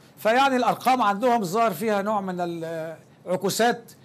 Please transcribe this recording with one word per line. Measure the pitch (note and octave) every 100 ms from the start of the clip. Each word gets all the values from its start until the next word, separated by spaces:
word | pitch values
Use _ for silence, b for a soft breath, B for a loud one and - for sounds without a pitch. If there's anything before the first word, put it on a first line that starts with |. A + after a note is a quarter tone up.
| B B
فيعني | G#3 A#3+ C#4 B3+
الأرقام | A3 F3 A#3+ B3+
عندهم | G#3 G3 B3+ A#3+
ظاهر | F#3 G#3 A3+
فيها | D#3+ A3 G3+
نوع | G3+ G#3+
من | F#3+ F3+
العكوسات، | F3 E3+ D#3+ E3 D#3+ D#3+ - _ - F3+ G3 - A#3 - - -